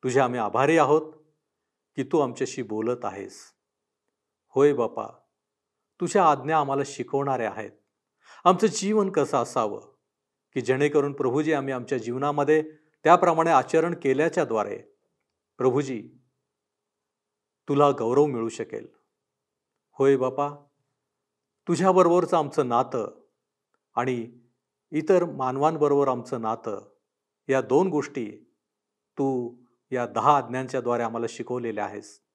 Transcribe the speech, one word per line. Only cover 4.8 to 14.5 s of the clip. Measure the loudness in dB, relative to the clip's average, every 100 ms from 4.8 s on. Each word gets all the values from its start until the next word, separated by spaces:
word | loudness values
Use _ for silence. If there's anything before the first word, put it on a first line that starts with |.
| -2 -4 -12 -16 _ _ _ _ _ _ _ _
तुझ्या | -2 2 4
आज्ञा | 2 0 0
आम्हाला | 0 -2 -4
शिकवणाऱ्या | -8 -6 -4 -2 -2 -4
आहेत. | -6 -14 _ _ _ _ _ _ 0
आमचं | 2 4 2
जीवन | 0 -2 0 0
कसं | 0 0 0
असावं | -2 -2 -4 -6 -16 _ _ _ _ _ _
की | -8
जेणेकरून | -2 0 2 2 0
प्रभूजी | -2 -2 0 0
आम्ही | -2 -2
आमच्या | -8 -6 -6
जीवनामध्ये | -4 -4 -2 0 2 2 2 -12 _ _
त्याप्रमाणे | 6 6 6 2 4
आचरण | 4 4 0 0
केल्याच्या | -2 -2 0 0 0
द्वारे | -2